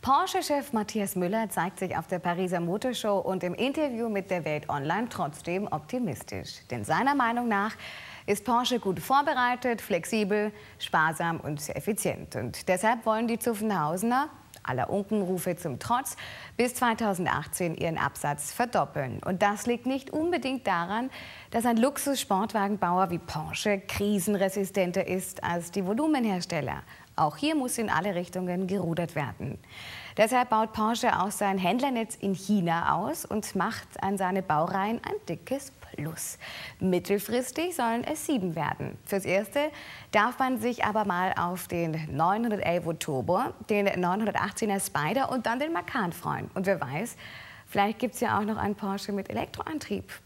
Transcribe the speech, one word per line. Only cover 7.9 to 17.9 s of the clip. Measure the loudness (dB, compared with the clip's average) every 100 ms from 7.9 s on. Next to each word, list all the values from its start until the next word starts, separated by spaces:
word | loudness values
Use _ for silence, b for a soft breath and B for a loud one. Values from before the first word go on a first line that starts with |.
| B B B -2
ist | -2
Porsche | 4 2 4 0
gut | 0 -2
vorbereitet, | 4 4 4 4 2 2 0 -2
flexibel, | 0 -2 0 0 2 2 0 -4 B B
sparsam | 0 4 4 4 0 -2
und | -4 -6 -4 -4
effizient. | -2 0 0 -2 -6
Und | -6 -6 -6 0
deshalb | 2 2 2 2
wollen | 0 0
die | 0
Zuffenhausener, | -2 -2 0 0 0 0 2 2 0 -6 -20 -12
aller | -4 -2 0
Unkenrufe | 0 0 0 0 0 -2
zum | -2 -4 -6
Trotz, | -2 -2 -2 -10 B B B 0
bis | 0
zweitausendachtzehn | 4 2 4 2 2 2 2 0 -2 -2 0
ihren | -2